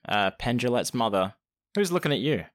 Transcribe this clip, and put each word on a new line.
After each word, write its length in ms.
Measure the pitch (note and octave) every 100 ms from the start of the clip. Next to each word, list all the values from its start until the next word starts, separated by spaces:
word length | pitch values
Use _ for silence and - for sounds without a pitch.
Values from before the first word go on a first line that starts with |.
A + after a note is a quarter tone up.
| -
uh, 240 | G#2 F#2+
Penn 260 | - B2 A#2+
Jillette's 340 | B2 A#2+ F2
mother, 420 | B2 A2+ G2 F#2+ - _ _ _ G3+
"Who's 160 | F#3+
looking 200 | F3 D3+
at 60 | B2
you?" 260 | C3+ A#2 E2